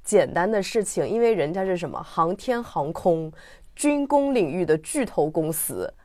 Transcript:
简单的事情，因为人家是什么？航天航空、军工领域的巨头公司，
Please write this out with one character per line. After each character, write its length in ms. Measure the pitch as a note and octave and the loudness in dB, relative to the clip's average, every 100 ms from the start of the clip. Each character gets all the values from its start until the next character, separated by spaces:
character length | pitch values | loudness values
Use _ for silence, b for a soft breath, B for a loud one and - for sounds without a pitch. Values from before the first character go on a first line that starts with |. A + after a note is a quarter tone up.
简 300 | - G#3 B2+ | 2 4 4
单 180 | E3+ F#3+ | 2 2
的 120 | G#3+ | 0
事 200 | F#3 A3+ | 0 -2
情， 240 | G3 - C3+ | -2 -2 -2
因 140 | A3+ | 2
为 140 | A#3 | 2
人 180 | G3+ C#3+ | 2 0
家 100 | G3+ | -2
是 140 | F#3+ F3+ | -2 -2
什 100 | E3 | -4
么？ 160 | - | -8
航 320 | - - E3 | -6 0 0
天 280 | G3 - A#3+ | 0 -2 -4
航 280 | A#3 D#3+ C#3+ | -4 -4 -4
空、 400 | - F#3 E3 D#3 B B B B - | 0 2 2 -2 B B B B -2
军 300 | D4 D4 C#4 | 0 2 2
工 280 | D4 C#4 | 2 4
领 160 | B3+ D#3 | 2 2
域 140 | F3 | 0
的 100 | D#3+ D#3 | 2 0
巨 260 | - D4+ | 0 -4
头 240 | A#3 - D3+ | -2 0 0
公 240 | E3 D#3 | 0 -2
司， 400 | D#3+ - F#2 - - | -2 -4 -6 -8 -10